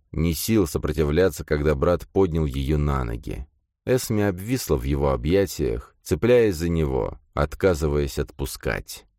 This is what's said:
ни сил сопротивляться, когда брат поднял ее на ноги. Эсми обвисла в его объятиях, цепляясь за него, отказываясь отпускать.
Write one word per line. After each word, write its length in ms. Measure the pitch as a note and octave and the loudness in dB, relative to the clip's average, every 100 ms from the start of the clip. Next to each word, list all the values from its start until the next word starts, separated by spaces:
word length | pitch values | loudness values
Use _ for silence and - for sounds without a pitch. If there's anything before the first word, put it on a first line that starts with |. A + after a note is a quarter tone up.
| _ | _
ни 220 | - E2 | -2 -2
сил 340 | D#2+ - A2 F2 | -2 0 2 2
сопротивляться, 760 | - - D2+ D2 D#2 F#2 - | -2 -4 0 0 2 2 0
когда 300 | - D2+ D2 | -4 0 0
брат 340 | C#2+ D#2 F2 - | 2 2 0 0
поднял 380 | F#2+ F#2+ D#2+ D2+ | 2 2 2 -2
ее 320 | C2 C2+ D2+ | -2 -2 0
на 260 | D2 C#2 | 0 0
ноги. 440 | A#1 A#1 - - - _ _ _ - | -4 -6 -8 -10 -12 _ _ _ -2
Эсми 360 | B2+ - G#2+ | 0 0 0
обвисла 560 | G#2 F2+ G2+ B2+ - C#2+ | 0 -2 -4 -4 0 -2
в 60 | |
его 280 | B1+ C#2+ C#2 | 0 0 0
объятиях, 840 | C2 D2 G2 G2 - C2 A#1 - _ | 0 2 2 2 -2 -2 -4 -8 _
цепляясь 520 | - D#2+ A#2 B2 A2 D#2+ | -4 0 4 6 4 2
за 140 | E2+ | 0
него, 500 | E2 D2 C2 G1+ - _ | 0 0 0 -4 -8 _
отказываясь 840 | - D2 - F#2+ D#2+ D#2 D2 C#2+ - | -2 -2 2 0 2 0 0 -2 -4
отпускать. 840 | C#2 - C2+ - C2+ G1+ - - - | -6 -6 -8 -6 -6 -6 -8 -18 -20